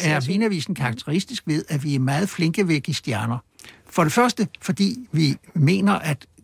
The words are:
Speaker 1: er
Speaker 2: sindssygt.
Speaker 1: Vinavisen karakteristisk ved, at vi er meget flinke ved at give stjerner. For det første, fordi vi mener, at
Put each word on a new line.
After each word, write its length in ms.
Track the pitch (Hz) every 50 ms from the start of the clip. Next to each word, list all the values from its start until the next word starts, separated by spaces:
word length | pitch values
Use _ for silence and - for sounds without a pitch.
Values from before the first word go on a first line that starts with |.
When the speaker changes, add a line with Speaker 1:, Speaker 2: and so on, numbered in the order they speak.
| 175
Speaker 1:
er 40 | 156 151
Speaker 2:
sindssygt. 180 | 147 127 131 185
Speaker 1:
Vinavisen 420 | 202 226 220 202 160 127 - 180
karakteristisk 680 | - 139 123 113 - - - 151 196 - - 254 - -
ved, 180 | - - - - -
at 160 | 165 143 135
vi 100 | 156 143
er 40 | 135
meget 300 | 131 131 139 147 202 196
flinke 400 | - - 170 160 165 214 196 170
ved 80 | 160
at 60 | 147 -
give 120 | - 139
stjerner. 440 | - - - 113 104 107 113 117 123 - _ _ - - - - - _
For 160 | - - - 165
det 80 | 156 -
første, 360 | 233 240 247 - - 214 - - - -
fordi 460 | - - - 202 190 240 254 254 - -
vi 240 | 156 160 139 139 - _ - -
mener, 380 | 165 143 143 190 196 190 202 196
at 340 | - - 156 143 - - - _ _